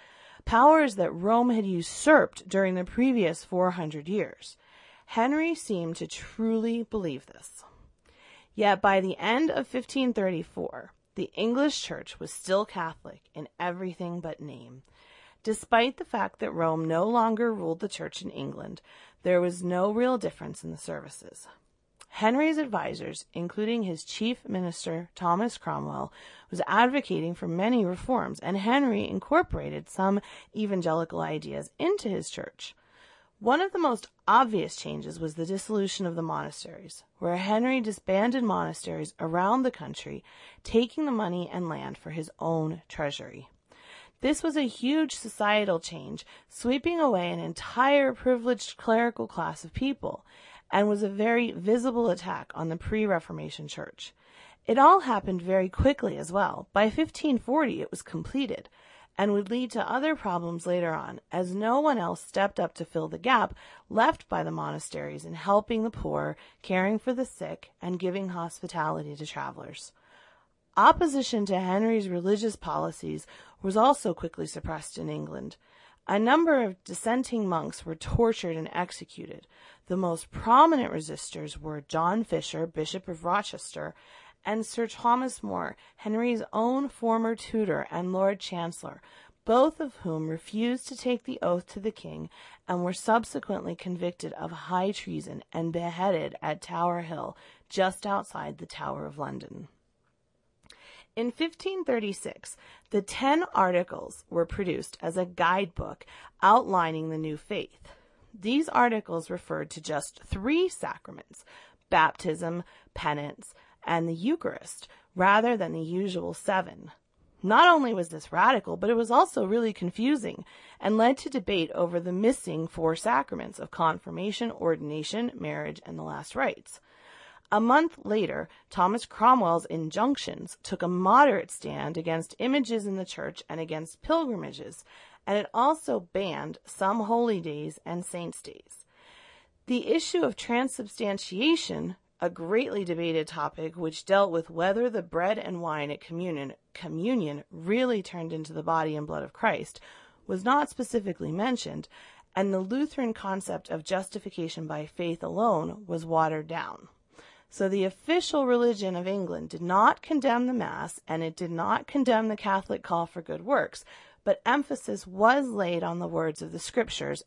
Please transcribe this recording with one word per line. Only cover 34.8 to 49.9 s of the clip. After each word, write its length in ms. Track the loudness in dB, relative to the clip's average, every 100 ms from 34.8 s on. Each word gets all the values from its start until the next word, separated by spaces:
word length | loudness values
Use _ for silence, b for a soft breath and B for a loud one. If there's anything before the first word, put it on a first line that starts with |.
| -8 -8 -8 -6
was 160 | -6
the 120 | -4 -4
dissolution 580 | -4 -2 -2 -2 -2
of 100 | -4
the 80 | -4
monasteries, 800 | -4 -4 -6 -10 -16 -16 -18 -20 -20 -6
where 180 | -2 -2
Henry 440 | 0 2 2 2
disbanded 640 | -2 -4 0 2 4 2
monasteries 720 | 2 0 -2 -6 -8 -8 -8 -6
around 440 | -2 2 4 2
the 80 | 0
country, 520 | -2 -10 -12 -10 -12 B B B B
taking 440 | 0 2 2 0 -2
the 60 |
money 360 | 0 -2 -2 -4
and 180 | -4 -4
land 280 | -6 -8 -12
for 140 | -10
his 200 | -10 -10 -6
own 440 | -2 0 -2 -4 -10
treasury. 600 | -6 -4 -6 -10 -16 -20 _ _ B B B B _
This 220 | 0 0
was 160 | 0 0
a 100 | 0
huge 460 | -2 0 2 0
societal 640 | -4 -10 -2 2 4 4 0
change, 460 | -2 -12 -10 -12 B B _
sweeping 500 | -4 0 0 0 2
away 300 | 4 4 0
an 100 | -2
entire 720 | -6 -8 -4 2 6 6 4
privileged 640 | 2 2 2 2 -2 -4 -4
clerical 500 | 2 4 2 -2 -6
class 380 | -4 -6 -6
of 80 | -10
people, 540 | -4 -2